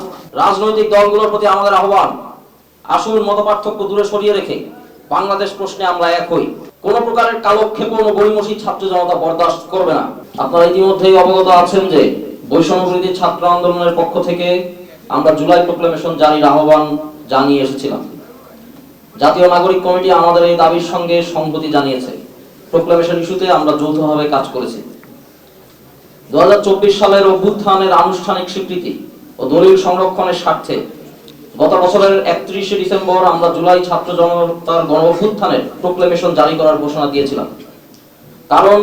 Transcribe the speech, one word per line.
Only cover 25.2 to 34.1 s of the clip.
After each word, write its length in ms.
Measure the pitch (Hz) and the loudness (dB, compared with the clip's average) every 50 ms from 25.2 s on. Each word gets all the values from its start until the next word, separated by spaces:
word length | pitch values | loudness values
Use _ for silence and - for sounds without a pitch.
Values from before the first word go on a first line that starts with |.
| - - - _ _ - _ - - - - _ - - - - - - - - - - | -20 -20 -20 _ _ -20 _ -20 -20 -20 -20 _ -20 -20 -20 -20 -20 -20 -20 -20 -14 -4
দুহাজার 320 | 127 151 170 190 208 202 202 | 0 2 4 6 4 4 4
চব্বিশ 280 | 202 190 190 202 202 196 - | 0 0 2 2 2 2 2
সালের 260 | 208 196 196 196 196 190 190 | 2 2 4 4 4 4 2
অভ্যুত্থানের 600 | 185 190 208 196 - - 202 196 190 196 185 180 | 2 2 0 -2 0 0 0 2 2 2 2 2
আনুষ্ঠানিক 540 | 175 180 185 190 175 - 202 185 180 180 - | 2 2 2 0 -4 -4 -4 -4 -4 -6 -8
স্বীকৃতি 420 | - 196 185 - 185 175 - - - - - - - - - - - - | -8 -10 -8 -8 -8 -8 -8 -8 -10 -10 -14 -18 -20 -20 -20 -20 -12 -8
ও 40 | 123 127 143 | -4 0 2
দলিল 220 | 165 180 190 190 - - | 4 6 6 6 4 4
সংরক্ষণের 540 | 180 180 185 185 185 185 - 185 180 170 - - | 0 0 0 0 0 0 -2 -2 -2 -4 -2 -2
স্বার্থে 340 | 170 156 - - - - - - - - - - - - - - - - - - - - - | -4 -4 -4 -6 -6 -6 -6 -8 -10 -14 -18 -20 -20 -20 -20 -20 -20 -20 -20 -20 -18 -4 0
গত 140 | 196 190 - 180 180 | 0 2 2 2 2
বছরের 320 | 180 202 202 196 196 196 185 - 170 170 | 2 4 4 4 4 4 2 2 0 -2
একত্রিশে 440 | - - - 190 196 196 196 202 190 185 | -2 -4 -8 -8 -8 -6 -4 -4 -4 -2
ডিসেম্বর 380 | 180 202 190 185 185 180 180 185 180 165 | -2 -2 -2 0 0 0 2 2 2 2
আমরা 160 | 165 170 170 151 | 2 0 0 0
জুলাই 260 | 151 170 180 180 180 180 180 | 0 2 2 2 2 2 0
ছাত্র 220 | 170 156 - 175 | -4 -4 -4 -4